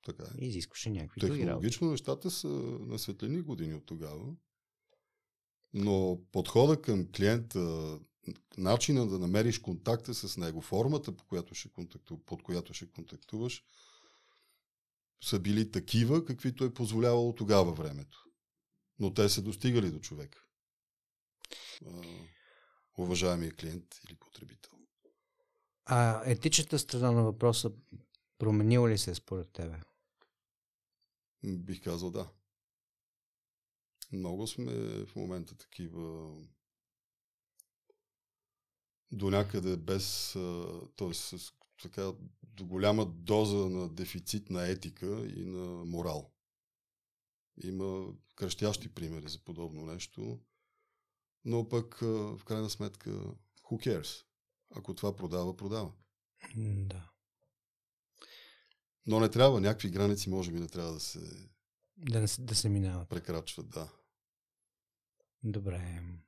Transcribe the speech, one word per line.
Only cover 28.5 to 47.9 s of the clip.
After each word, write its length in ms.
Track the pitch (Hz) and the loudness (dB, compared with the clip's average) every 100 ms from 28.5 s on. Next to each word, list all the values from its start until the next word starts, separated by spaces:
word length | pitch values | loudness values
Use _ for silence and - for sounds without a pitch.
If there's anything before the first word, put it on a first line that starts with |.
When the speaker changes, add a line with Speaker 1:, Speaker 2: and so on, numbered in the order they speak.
| 107 107 123 120 | 6 8 8 6
Speaker 2:
ли 80 | 104 | 4
се 180 | - 85 | 0 -4
според 360 | - 95 90 | -6 -8 -6
тебе? 240 | - 82 80 80 _ _ _ _ _ _ _ _ _ _ _ _ _ _ _ | -8 -8 -8 -14 _ _ _ _ _ _ _ _ _ _ _ _ _ _ _
Speaker 1:
М, 140 | - 92 | -6 -6
бих 260 | 90 85 | -6 -6
казал 280 | - 85 90 | -4 -4 -4
да. 180 | 101 92 _ _ _ _ _ _ _ _ _ _ _ _ _ _ _ _ _ - | -6 -8 _ _ _ _ _ _ _ _ _ _ _ _ _ _ _ _ _ -10
Много 360 | 95 90 90 110 | -6 -6 -4 -6
сме 260 | - 123 117 110 104 101 | -6 -4 -4 -4 -6 -8
в 100 | 104 | -8
момента 400 | 92 87 82 - | -6 -8 -10 -16
такива 760 | - - 85 85 82 80 80 76 - _ _ _ _ _ _ _ _ _ _ _ _ _ _ _ _ _ _ _ _ _ _ _ _ _ _ | -20 -12 -10 -10 -10 -10 -12 -16 -20 _ _ _ _ _ _ _ _ _ _ _ _ _ _ _ _ _ _ _ _ _ _ _ _ _ _
до 180 | 104 98 | -2 2
някъде 480 | 101 101 104 92 87 | 4 4 0 0 -2
без, 580 | 80 98 98 - - 95 | 0 -2 0 -4 -4 -4
а, 300 | 90 87 87 85 - - | -4 -4 -6 -10 -14 -6
тоест 260 | 95 87 - 90 | -6 -4 -8 -10
с 120 | - _ _ _ | -14 _ _ _
така, 300 | 87 101 98 95 - _ | -14 -6 -6 -6 -16 _
до 220 | - - 90 | -20 -14 -6
голяма 400 | 92 101 107 98 | 4 4 6 2
доза 500 | 82 87 107 107 101 95 | -4 2 4 6 2 2
на 200 | 92 87 | -2 -4
дефицит 600 | 80 90 90 87 107 101 | -6 -6 -6 -4 -6 -4
на 180 | 90 90 | -4 -2
етика 580 | 92 90 - 92 98 110 | -2 -6 -8 -6 -4 -6
и 180 | 92 92 | -8 -8
на 400 | 92 90 87 85 | -6 -8 -8 -6
морал. 460 | 85 85 78 - _ _ _ _ _ _ _ _ _ _ _ _ - | -4 -2 -4 -8 _ _ _ _ _ _ _ _ _ _ _ _ -12
Има 440 | 90 95 95 | -8 -4 -4